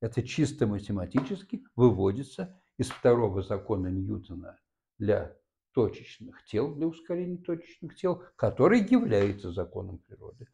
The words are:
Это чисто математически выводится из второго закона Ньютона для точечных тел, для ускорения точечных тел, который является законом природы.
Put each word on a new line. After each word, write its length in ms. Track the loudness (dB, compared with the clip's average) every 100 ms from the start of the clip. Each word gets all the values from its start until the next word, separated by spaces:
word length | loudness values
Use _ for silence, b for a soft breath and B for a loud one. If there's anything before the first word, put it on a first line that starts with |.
Это 220 | -6 -4
чисто 440 | -2 0 0 2 0
математически 1000 | 0 -2 -4 -2 -2 -2 -6 -8 -12 -6
выводится 840 | 4 4 6 2 0 -6 -10 -12 b b -6
из 120 | -6
второго 520 | 0 4 4 2 -2
закона 460 | -4 -4 -4 -4 -2
Ньютона 720 | -4 -4 -6 -10 -14 -16 -20 _ _ _ -4
для 380 | 0 0 -2 -12 _ _ _
точечных 720 | 0 0 -2 -16 -20 -20 -20 -6
тел, 280 | -4 -2
для 120 | -2 -4
ускорения 520 | -4 -6 -6 -6 -6
точечных 580 | -6 -6 -8 -16 -16 -4
тел, 260 | -2 -2 -8 -2
который 440 | 0 4 6 6
является 720 | 4 2 4 2 2 -2 -6
законом 460 | -6 -6 -8 -10 -12
природы. 480 | -18 -20 -20 -20 -20